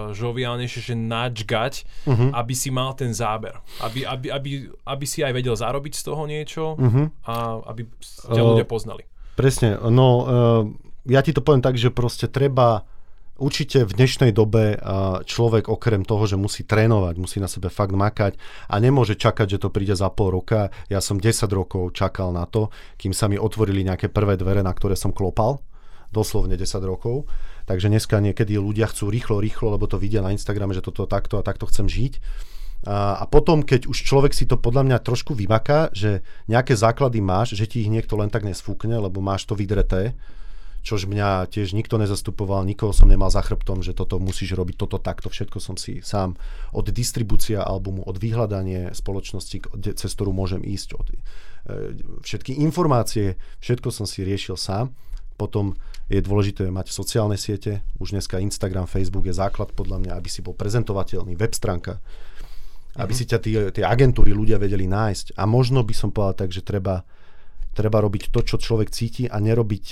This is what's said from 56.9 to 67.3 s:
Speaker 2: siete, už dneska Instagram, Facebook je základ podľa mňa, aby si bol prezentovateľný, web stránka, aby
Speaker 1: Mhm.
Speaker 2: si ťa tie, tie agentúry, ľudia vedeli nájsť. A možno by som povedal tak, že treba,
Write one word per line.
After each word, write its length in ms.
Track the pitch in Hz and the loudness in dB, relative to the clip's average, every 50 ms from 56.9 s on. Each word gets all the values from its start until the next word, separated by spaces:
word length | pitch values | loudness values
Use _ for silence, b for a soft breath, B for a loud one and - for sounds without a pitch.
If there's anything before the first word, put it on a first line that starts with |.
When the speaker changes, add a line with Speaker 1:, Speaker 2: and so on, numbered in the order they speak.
| - - 95 - - 117 107 104 101 | -8 -8 -8 -2 0 0 0 0 0
Speaker 2:
siete, 480 | 95 - 107 104 - - 107 101 98 - - - - | -2 -4 -4 -6 -4 -4 -4 -4 -4 -4 -4 -4 -4
už 160 | 95 - 104 | -4 -4 -4
dneska 240 | 95 - - - 92 | -4 -4 -4 -4 -4
Instagram, 480 | 104 98 - - 104 95 92 92 87 | -2 -4 -2 -2 -4 -2 -2 -2 -4
Facebook 400 | - - 98 95 - 92 95 90 | -2 0 2 2 2 4 2 2
je 80 | 95 - | 2 2
základ 340 | 92 95 101 - - 101 - | 0 0 0 0 -2 -4 -4
podľa 300 | - - 98 92 92 92 | -4 -2 -2 -2 -2 -2
mňa, 120 | 92 90 87 | -2 -2 -4
aby 160 | 87 87 - | -4 -4 -6
si 80 | - - | -6 -6
bol 160 | - 90 85 | -8 -8 -6
prezentovateľný, 800 | - - 101 113 135 - - 98 95 - - 95 92 85 90 87 | -4 -2 0 0 0 0 0 0 -2 0 0 0 0 0 -2 -2
web 160 | 85 110 113 | 0 0 0
stránka, 480 | - - - 104 90 85 - 92 85 - b b b b b b b b b b b b b b b b b b - | 0 0 -2 -2 -2 -2 -4 -6 -8 -8 b b b b b b b b b b b b b b b b b b -6
aby 160 | - 92 98 | -6 -4 -2
Speaker 1:
Mhm. 60 | 120 127 | -2 -2
Speaker 2:
si 60 | 120 | 0
ťa 140 | - 117 113 | -2 -2 -2
tie, 180 | - 110 107 110 101 95 | 0 -2 0 0 0 -2
tie 120 | - 104 92 | -2 -2 0
agentúry, 480 | 87 120 127 139 127 120 120 110 104 | 2 4 6 6 6 10 10 10 10
ľudia 240 | 101 107 110 - 107 | 10 10 8 6 6
vedeli 300 | 98 101 98 101 98 95 | 6 4 2 2 2 2
nájsť. 480 | 92 98 104 110 104 92 - - - - | 2 2 2 2 0 -2 -4 -6 -8 -4
A 80 | - 95 | 0 2
možno 380 | 110 117 127 131 123 135 - - | 2 4 4 4 4 2 2 2
by 80 | - - | 4 2
som 160 | - 147 - | 2 2 2
povedal 240 | - 110 101 98 92 - | 0 0 0 0 0 -2
tak, 100 | 98 92 | -4 -4
že 160 | 92 95 - | -4 -6 -6
treba, 380 | - 104 98 92 101 92 90 b b b b b b | -4 -4 -2 -2 -2 -4 -4 b b b b b b